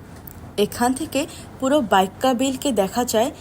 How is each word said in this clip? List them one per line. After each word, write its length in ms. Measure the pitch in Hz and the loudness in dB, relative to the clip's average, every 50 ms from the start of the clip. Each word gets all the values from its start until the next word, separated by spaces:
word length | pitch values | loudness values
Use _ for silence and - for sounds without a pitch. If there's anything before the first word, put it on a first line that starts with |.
| - - - - - - - - - - - - | -18 -18 -20 -18 -18 -18 -18 -18 -18 -8 -2 0
এখান 320 | 214 208 - - 240 247 262 | 0 0 0 0 0 0 2
থেকে 260 | - 320 294 - 269 311 339 - - - - - - | 0 -4 -4 -2 -2 -2 -4 -8 -14 -16 -16 -8 -4
পুরো 160 | 262 262 - 302 | 0 2 4 2
বাইক্কা 500 | 247 196 208 190 190 190 - - - 262 262 | 4 4 4 4 4 2 0 0 0 2 2
বিলকে 380 | 226 262 277 262 254 - 285 240 | 2 0 0 -2 -2 -2 0 2
দেখা 300 | 202 190 190 - 240 247 | 2 0 0 0 -2 -2
যায় 260 | 247 - 214 233 294 311 - | 0 2 2 2 2 -2 -8